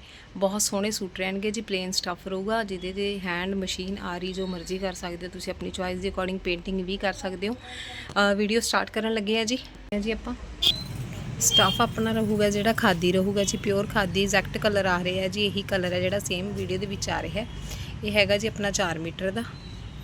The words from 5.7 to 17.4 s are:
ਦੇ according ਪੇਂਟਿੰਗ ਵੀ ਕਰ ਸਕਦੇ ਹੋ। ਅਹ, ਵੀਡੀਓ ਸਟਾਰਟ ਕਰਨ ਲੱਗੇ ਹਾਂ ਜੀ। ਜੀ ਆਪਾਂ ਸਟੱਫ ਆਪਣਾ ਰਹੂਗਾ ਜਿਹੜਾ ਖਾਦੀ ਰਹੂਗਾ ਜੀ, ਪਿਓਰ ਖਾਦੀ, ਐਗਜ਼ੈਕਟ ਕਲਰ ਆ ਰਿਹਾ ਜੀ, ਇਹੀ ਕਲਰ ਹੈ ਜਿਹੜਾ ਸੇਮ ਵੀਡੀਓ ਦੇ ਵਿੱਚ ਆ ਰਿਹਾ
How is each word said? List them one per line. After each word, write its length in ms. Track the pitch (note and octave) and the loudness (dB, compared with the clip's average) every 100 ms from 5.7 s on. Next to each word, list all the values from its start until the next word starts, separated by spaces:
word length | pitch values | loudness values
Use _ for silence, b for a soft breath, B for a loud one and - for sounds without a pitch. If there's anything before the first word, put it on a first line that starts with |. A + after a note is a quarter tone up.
| F#3 F#3 F#3 | -4 -4 -2
ਦੇ 100 | F#3+ | -2
according 300 | F#3+ F#3 F#3+ | -2 -2 -2
ਪੇਂਟਿੰਗ 420 | F#3+ E3+ F#3 F#3+ | -2 -2 -2 -2
ਵੀ 160 | F3+ G3 | -2 -2
ਕਰ 160 | G3+ | -2
ਸਕਦੇ 340 | F#3 F#3+ F#3 G3+ | -2 -6 -4 -4
ਹੋ। 60 | |
ਅਹ, 840 | B3 - - - - - G3+ G3+ G3+ | -4 -8 -12 -12 -12 -2 4 6 6
ਵੀਡੀਓ 240 | G#3 A3+ | 4 2
ਸਟਾਰਟ 300 | - G#3 G3 | 2 2 0
ਕਰਨ 240 | A3 A3 | 0 0
ਲੱਗੇ 240 | A3+ G3+ A3 | 0 2 2
ਹਾਂ 80 | A3 | 2
ਜੀ। 120 | B3+ - - - G#3 | 0 -4 -16 -4 -2
ਜੀ 120 | G#3+ | 0
ਆਪਾਂ 220 | A3 A#3+ B3 - - - - - - - - - - | -2 -4 -8 -10 0 2 2 -2 -8 -8 -8 -8 0
ਸਟੱਫ 420 | - D4 - - | 4 6 6 6
ਆਪਣਾ 300 | A#3 - A3 | 2 2 2
ਰਹੂਗਾ 380 | A3+ G#3+ G#3+ G#3 | 2 2 4 4
ਜਿਹੜਾ 240 | G#3 G#3+ | 4 2
ਖਾਦੀ 380 | A3 G#3+ E3+ F3 | 4 4 6 4
ਰਹੂਗਾ 320 | F#3 F#3+ G3+ | 4 4 2
ਜੀ, 140 | F#3+ G3+ | 2 0
ਪਿਓਰ 300 | G#3+ G3 G#3 | 2 0 2
ਖਾਦੀ, 360 | A3 F#3+ F3+ | 2 2 2
ਐਗਜ਼ੈਕਟ 340 | G3 G3 - - | 4 4 2 0
ਕਲਰ 280 | G#3+ G3+ F#3+ | 2 4 4
ਆ 180 | F3+ | 2
ਰਿਹਾ 240 | F3+ F#3 F#3+ | 2 0 0
ਜੀ, 180 | G3+ G3+ | 2 0
ਇਹੀ 160 | G3+ | 0
ਕਲਰ 320 | F#3+ G3 F3+ | 0 0 2
ਹੈ 60 | F3+ | 0
ਜਿਹੜਾ 200 | F#3 G3+ | 0 0
ਸੇਮ 340 | - F3+ G3 | 0 -2 -2
ਵੀਡੀਓ 240 | G3 F#3 F#3 | -2 -2 -2
ਦੇ 80 | F3 | -2
ਵਿੱਚ 240 | G3+ F#3+ | -4 -2
ਆ 120 | - | -2
ਰਿਹਾ 200 | D#3+ F3 | -2 -4